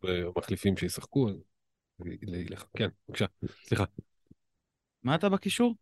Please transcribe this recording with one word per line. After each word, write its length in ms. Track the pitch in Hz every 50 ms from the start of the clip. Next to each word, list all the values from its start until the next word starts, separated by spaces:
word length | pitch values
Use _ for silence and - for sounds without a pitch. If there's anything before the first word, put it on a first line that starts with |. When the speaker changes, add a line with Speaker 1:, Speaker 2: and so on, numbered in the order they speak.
| -
Speaker 1:
במחליפים 720 | 92 90 87 87 87 87 87 - - 92 - - 101 95
שישחקו, 520 | - 90 87 - - - - - 139 131 107
אז 60 | 95 - - _ _ _ _ _ _ _ _ _ _ -
ל-, 540 | 90 87 80 - - 98 87 87 85 87 -
לך-, 120 | - - - -
כן, 100 | - 113 92 - _ _ -
בבקשה, 160 | - - 107 92 - _ - - - - -
סליחה. 200 | - 117 98 95 - - - - _ _ _ _ _ - _ _ _ _ _ _ _ _ _ _ _ _ _ -
Speaker 2:
מה 120 | 123 147
אתה 140 | 165 - 202
בקישור? 460 | 190 196 - 196 - - 240 240 233 -